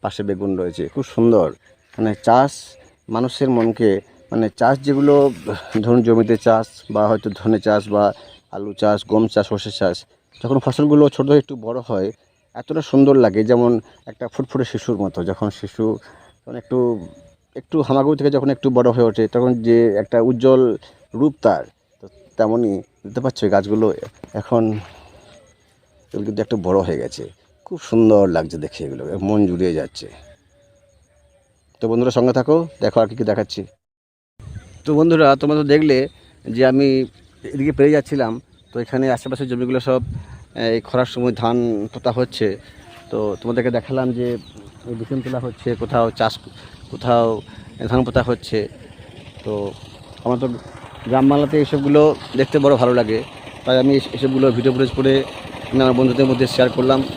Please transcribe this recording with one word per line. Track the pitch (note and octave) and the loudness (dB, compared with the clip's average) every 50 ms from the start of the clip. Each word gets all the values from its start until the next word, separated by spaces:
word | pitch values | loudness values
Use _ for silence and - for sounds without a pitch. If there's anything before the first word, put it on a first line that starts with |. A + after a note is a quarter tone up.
| - | -8
পাশে | G#2 - - G#2+ G2+ | -8 -8 -8 -6 -6
বেগুন | G2+ F#2 G2+ G2 F#2+ F2+ | -6 -4 -4 -4 -4 -4
রয়েছে, | F2+ F2+ E2 - D#2+ C#2 _ | -4 -6 -6 -6 -10 -8 _
খুব | - C3 - - | -8 -8 -6 -2
সুন্দর। | - A#2 A#2 A2+ G#2 F2 D2 - _ _ _ _ _ _ _ _ | 2 4 4 4 4 4 2 -2 _ _ _ _ _ _ _ _
মানে | - A2 A2 G#2 - - | -4 -4 -4 -4 -2 0
চাষ | - A2+ B2 C3+ C#3+ - - - - - - - _ _ _ _ - | 2 4 4 4 2 0 -8 -20 -20 -20 -20 -20 _ _ _ _ -8
মানুষের | A2 A2+ B2 B2+ - - C#3+ C3 B2+ | -4 -4 -4 -4 -2 -2 -2 0 2
মনকে, | A#2+ A#2 A2+ A2 - A#2+ G#2+ G2 G2 - _ _ _ _ _ | 2 2 0 0 2 2 2 2 0 -4 _ _ _ _ _
মানে | - A2+ A2+ G#2+ - - | -4 -2 -2 -2 -2 0
চাষ | A#2+ A#2+ C#3 C3+ C3+ | 2 2 2 0 0
যেগুলো | C#3+ C#3+ C3+ C#3 C#3+ C#3+ C#3+ C#3 C#3 B2+ - - - G2+ - - - - A2 G#2 | -2 0 2 4 4 6 6 4 4 0 -2 -10 -10 -10 -10 -12 -6 -4 -2 2
ধরুন | A#2 A#2+ B2 A2+ | 4 4 4 4
জমিতে | A2+ A2+ A2+ A2+ G#2+ A2+ G#2 - | 4 4 4 4 2 0 0 2
চাষ | A#2 A2+ A2 A2+ - - - - _ G#2+ | 2 2 2 0 -4 -12 -20 -16 _ -2
বা | G#2 G#2+ G#2 | 0 2 2
হয়তো | A2 G#2+ - A2 G2+ - | 0 0 -2 -6 -10 -6
ধানে | - A2 A2 G#2 G2 | -2 0 0 0 2
চাষ | A2 G#2+ G#2+ G2+ G#2 G2+ | 0 0 0 0 -2 0
বা | G#2 G#2 G2+ F#2+ - - - - _ _ _ - | 2 2 2 0 -2 -14 -20 -20 _ _ _ -16
আলু | - G2+ G#2 G2+ - - | -14 -12 -12 -8 -2 0
চাষ, | G#2 G#2 G2+ - - | 0 0 0 -2 -2
গম | G#2+ A2 A2+ A2 - | 0 0 0 2 0
চাষ, | G#2+ G2+ - | -2 -2 -2
সর্ষে | - G2+ - G#2+ G2+ - | -4 -6 -6 -10 -8 -2
চাষ, | G2 F#2 F2 - - _ _ _ _ _ _ - - | -2 -2 -2 -4 -10 _ _ _ _ _ _ -12 -4
যখন | A#2+ C3+ C3+ - | -2 -2 0 0
ফসলগুলো | C3+ B2+ - D3 D3 D3 D3 D3 C#3+ - | -2 -2 0 2 4 6 6 4 4 2
ছোট | - C3+ C#3 C#3+ | 0 0 4 4
হয়ে | D3 C3+ | 2 2
একটু | - C#3 B2 A2 | 0 -10 -12 -10
বড় | A2 A#2 B2+ A#2 - | -8 -8 -8 -6 -6
হয়, | A#2+ F#2+ F#2+ F#2+ F2+ _ _ _ _ _ _ _ _ A#2 | -4 -4 -4 -4 -6 _ _ _ _ _ _ _ _ -18
এতটা | B2 - D3+ D#3+ D3+ - | -12 -8 -6 -6 -6 0
সুন্দর | - C3+ C#3 C#3+ C#3 C3+ A#2+ | 4 4 6 6 6 6 4
লাগে, | A#2+ F#2 G#2+ A2 G#2+ | 4 2 0 0 2
যেমন | B2 A#2+ A#2+ A#2+ A#2+ A2 - - _ _ _ - | 2 2 4 2 2 0 -2 -8 _ _ _ -20
একটা | A#2 _ B2+ A#2 _ | -14 _ -12 -14 _
ফুটফুটে | - C#3+ - - C3 B2+ - - | -10 -10 -6 -4 -6 -6 -4 -6
শিশুর | G#2+ - - A#2+ F#2+ G2+ | -10 -4 -4 -4 -4 -4
মতো। | F#2+ - - F2 F2 | -6 -6 -6 -6 -6
যখন | F#2+ - - G#2+ G2 - | -6 -4 -4 -6 -6 -8
শিশু, | - G2+ - - A2+ A2 G#2+ G#2 _ - - - _ _ _ _ | -14 -16 -8 -4 -4 -4 -4 -4 _ -20 -20 -20 _ _ _ _
যখন | _ - B2 A#2+ A#2 | _ -16 -16 -16 -10
একটু, | _ B2+ B2+ B2 A#2+ A#2 G#2 E2+ - - - - - _ _ _ _ _ C3 | _ -2 -2 0 0 -2 -4 -8 -16 -20 -20 -20 -20 _ _ _ _ _ -20
একটু | C3+ _ - D#3+ C#3+ | -16 _ -4 -4 0
হামাগুড়ি | - C#3 C#3 C3+ C#3+ D#3 C#3 | 2 2 2 2 2 0 2
থেকে | C#3 C#3+ C#3 | 0 0 0
যখন | C#3 C3 C#3 C#3 | 2 0 0 -2
একটু | - - C#3 B2+ B2 | 0 -2 0 2 4
বড় | A#2+ B2 A2+ | 4 4 4
হয়ে | A#2 A#2+ A2+ | 4 2 2
ওঠে, | G#2+ A#2 A2+ G#2+ - | 2 0 -2 0 0
তখন | B2 B2 B2+ B2+ A#2+ A2+ | 0 0 2 0 0 2
যে | A#2 A#2 A#2 A#2 A#2 G2 G2+ G#2 | 2 4 4 4 4 2 0 -2
একটা | - - A#2 A2+ A#2+ | 0 0 2 2 2
উজ্জ্বল | B2+ A#2 A#2 C3 C3 C3 C3 A#2+ G#2+ - - - _ _ _ _ - A2 | 0 2 4 6 6 6 4 2 0 -2 -8 -18 _ _ _ _ -6 -2
রূপ | C3+ D3+ C#3+ _ - | -2 -2 -2 _ 0
তার, | A2+ F#2+ D2+ B1+ - _ _ _ _ _ _ | 2 2 2 -4 -10 _ _ _ _ _ _
তো | - G2 _ _ _ _ _ - | -20 -20 _ _ _ _ _ -2
তেমনই | A2+ G#2+ A2 A#2+ A#2+ G#2+ G2 F#2+ - _ _ _ _ | 0 0 0 0 0 0 -2 -4 -6 _ _ _ _
দেখতে | G2+ G#2+ B2 B2 | -10 -10 -6 -6
পাচ্ছ | C3 - - - | -6 -6 -2 -2
এই | G#2 F#2+ | 0 2
গাছগুলো | G2 F#2+ G2+ G#2 A2 A2 G#2+ F#2+ - - - _ _ - - _ A2 | 0 0 0 0 0 0 0 0 -2 -8 -16 _ _ -20 -12 _ -10
এখন | G2+ - - A#2 A2+ A2 G#2+ G#2+ F#2+ - - - - - _ - _ - - - _ _ _ _ _ _ _ _ _ _ _ _ _ _ - | -6 -2 0 0 0 0 -2 -6 -10 -14 -20 -20 -20 -20 _ -20 _ -20 -20 -20 _ _ _ _ _ _ _ _ _ _ _ _ _ _ -10
এগুলো | A2 G#2 | -8 -8
কিন্তু | G#2+ G#2+ G#2 A2 | -6 -6 -6 -4
একটু | - B2 A2 F2 | -4 -4 -4 -2
বড় | F2+ F#2 G2 F#2 | 2 2 2 2
হয়ে | E2+ E2 C2 A#1 | 0 -4 -4 -6
গেছে। | - - - A#1+ - - _ _ _ _ _ _ | -8 -10 -12 -14 -16 -16 _ _ _ _ _ _
খুব | - F#3+ E3 - - | -14 -14 -14 -8 -2
সুন্দর | - A2+ A2+ A2 G#2+ G2+ G2+ F#2+ E2+ | 2 4 6 6 6 6 6 4 2
লাগছে | D#2+ D#2+ D#2+ D2+ D#2+ D2+ | -2 -4 -4 -8 -10 -10
দেখে | D2+ - - D#2 | -10 -10 -10 -12
এগুলো, | C#2+ C2+ B1+ B1+ D2 D#2+ F#2+ F#2+ G2 | -10 -10 -12 -10 -10 -8 -6 -2 -2
মন | G#2+ G#2+ G#2 F#2 | 2 2 2 2
জুড়িয়ে | F2+ F2 F#2 F2+ E2 D2+ | 0 -2 -2 -2 -2 -4
যাচ্ছে। | C#2 - _ - - - - - - - - _ _ _ _ _ _ _ _ _ _ _ _ _ _ _ _ _ _ _ _ _ _ _ _ _ _ _ _ _ - | -6 -8 _ -16 -18 -18 -20 -20 -20 -20 -20 _ _ _ _ _ _ _ _ _ _ _ _ _ _ _ _ _ _ _ _ _ _ _ _ _ _ _ _ _ -4
তো | A2+ | -2
বন্ধুরা, | A2+ A#2 B2 B2+ B2 B2+ | 0 0 0 0 2 2
সঙ্গে | A#2+ B2+ B2 C3 | 0 2 2 0
থাকো, | B2 C#3 D3+ E3 E3+ D#3+ - - - | 0 2 0 0 0 -4 -10 -4 -4
দেখো | A2 - A#2+ A2+ | -2 2 2 0
আর | G#2+ | 0
কী | A2+ A#2+ | -2 -6
কী | A#2+ G#2 | -4 -2
দেখাচ্ছি। | G#2 - G#2+ - - - F#2+ - _ _ _ _ _ _ _ _ _ _ _ _ _ _ - - - - - - - - _ | -2 -2 -4 -6 -6 -12 -12 -14 _ _ _ _ _ _ _ _ _ _ _ _ _ _ -20 -18 -18 -18 -20 -20 -20 -14 _
তো | D3 D3+ D3 | -2 2 2
বন্ধুরা, | D#3 E3+ E3 D#3+ D#3 C#3 C#3 C3+ | 4 4 4 6 6 6 4 4
তোমরা | C#3 D3 D3+ D3+ | 2 0 0 0
তো | D3+ C#3+ C#3+ | 2 4 4
দেখলে | D3+ D#3 D#3 C#3 B2+ C3+ D3 - _ _ _ _ _ _ | 4 4 4 2 2 0 -4 -8 _ _ _ _ _ _
যে | - A2+ A#2 C3 C3 C3 | -10 -2 2 2 4 4
আমি | C3+ C#3 C#3 C3+ C3 C3 A#2+ _ _ _ _ _ _ _ | 4 2 2 2 0 -2 -4 _ _ _ _ _ _ _
এদিকে | G#2+ - C#3 C3+ D3+ C#3+ C3 | -12 -8 -4 -4 -4 0 2
পেরিয়ে | C#3 D3 D3+ | 4 4 4
যাচ্ছিলাম, | D3 C3 - D#3 C#3 C3 A2+ A2 B2 - _ _ _ _ _ | 2 0 -2 -4 -4 -2 -4 -4 -8 -12 _ _ _ _ _
তো | _ B2 A#2+ | _ -10 -10
এখানে | - - B2+ C3+ C3 B2+ | -6 -4 -2 0 0 -2
আশেপাশের | A#2+ - C#3 C3 B2 C#3+ B2+ | -2 -4 -8 -8 -8 -6 -6
জমিগুলো | B2 A#2+ B2+ B2 C3 B2+ B2 C3+ | -6 -6 -4 -2 -4 -4 0 0
সব, | B2+ B2+ A#2+ - - - - - - - - _ _ - A2+ A2+ A2+ | -2 -2 -2 -4 -10 -12 -12 -14 -20 -20 -20 _ _ -4 -2 -2 -2
এই | A#2 - - | -2 -4 -2
খরার | - B2+ B2+ B2 - | -2 -2 -2 -2 -4
সময় | B2 B2 B2 A2+ G2+ A#2 | -4 -2 -2 -2 -2 -2
ধান | A#2 A#2+ B2 A#2+ A#2+ A2+ G#2 G2+ A2+ - | -2 0 0 -2 -2 -4 -4 -6 -8 -12
পোতা | B2+ - B2+ A#2 A#2+ | -6 -4 -4 -2 -2
হচ্ছে। | B2+ B2+ - - A2+ G#2 F#2+ G2+ - - - - - - - - - - | -4 -4 -4 -4 -4 -4 -4 -6 -12 -20 -20 -20 -20 -20 -20 -20 -16 -8
তো | - A2 G#2+ G#2 G2 F2 | -6 -6 -4 -4 -6 -6
তোমাদেরকে | - A#2 A#2+ A#2+ A#2 B2+ A#2+ | -6 -4 -4 -2 -2 0 -2
দেখালাম | A#2 A2 - C3+ C3 C3 B2+ B2 A#2+ | -4 -6 -4 -6 -4 -2 -2 -4 -4
যে | B2 B2 A#2+ A2+ - - - - G2+ G2+ - - - A#2 | -4 -6 -6 -8 -10 -16 -20 -20 -20 -20 -20 -20 -14 -12
এই | A#2+ A2+ | -10 -10
বিচুন | A2+ A2 C#3 C3 A#2+ | -8 -8 -8 -8 -6
তোলা | B2+ B2+ B2+ A#2+ | -6 -8 -8 -8
হচ্ছে, | B2 G#2+ - - B2 A#2+ - B2 | -8 -12 -8 -6 -6 -4 -4 -6
কোথাও | A#2 C3 B2 A#2 A2+ A2 - | -4 0 0 0 0 0 -2
চাষ, | A#2 A2 - - - - - - - - - - - - - | -2 -2 -2 -6 -18 -20 -20 -20 -20 -20 -20 -20 -20 -16 -16
কোথাও | - - B2 A#2+ A#2+ A#2 A2+ A2+ G#2+ - - - - - - - - - A2+ | -10 -2 0 2 2 2 0 -2 -4 -8 -14 -20 -20 -20 -20 -16 -12 -8 -2
ধান | A#2+ C3 B2+ | 0 0 0
পোতা | A#2 A#2+ C3 A#2 A#2+ | 0 -2 -2 0 0
হচ্ছে। | B2 - - - - A2 G#2 - - - - - - - - - - - - - - - - | -4 -6 -4 -6 -4 -4 -4 -4 -10 -18 -20 -20 -20 -20 -20 -20 -20 -20 -20 -20 -20 -16 -10
তো | - G#2+ G#2 G2+ G2+ - - - - - - - - - - - | -8 -8 -6 -6 -8 -10 -14 -20 -20 -20 -20 -20 -20 -20 -10 -4
আমার | A2+ B2 B2 B2 | -4 -4 -2 -2
তো | C3 A#2+ - - - - - - - - - - A2+ | -6 -6 -8 -14 -18 -20 -20 -20 -20 -20 -16 -8 -2
গ্রাম | A#2 C3 C3 C#3 | 0 2 4 4
বাংলাতে | C#3 C#3+ D3 C#3 D3 D3+ D3 | 4 4 2 0 0 0 0
এইসবগুলো | C#3 - C#3+ C#3 C#3+ D3 D3+ D3+ D#3 C#3+ - - - - B2 | 0 -2 -2 0 2 4 4 4 4 2 0 -8 -10 -2 -2
দেখতে | C3+ - - D3+ C#3 | -2 0 2 2 4
বড় | C#3 C#3+ A#2 B2 | 4 4 4 4
ভালো | B2 B2 B2 | 2 4 2
লাগে, | A#2 G#2+ A2 A2+ B2+ - - - - - - - - | 2 0 -2 -4 -4 -8 -16 -20 -20 -20 -20 -12 -4
তাই | - B2+ C3 B2+ | 0 2 2 4
আমি | C3+ C#3 B2+ | 4 2 2
এস-, | B2 - - | 0 -2 -8
এসবগুলো | A#2 C3+ C3+ C3 C3+ C3 C3+ A#2+ | -4 -2 -2 0 2 2 2 2
ভিডিও | A#2 A#2+ C3+ B2+ | 2 0 0 2
ফুটেজ | B2+ C3+ B2 - - | 2 -2 -2 -2 0
করে | C3 C3+ C3+ C3+ C3+ - - - - - - - - - | 0 2 2 2 0 -4 -10 -16 -16 -16 -16 -16 -14 -4
আমি | - C3 C3 | 0 2 4
আমার | C3 B2+ B2 | 4 4 4
বন্ধুদের | C3 C3 B2 B2 C#3 C3 | 2 2 2 2 2 2
মধ্যে | C3 B2 C3+ B2 - | 2 2 0 -2 2
শেয়ার | - B2+ B2 A#2+ | 2 0 0 2
করলাম। | - B2+ C3 C3+ C3 C3+ - - | 0 2 2 2 0 0 -4 -6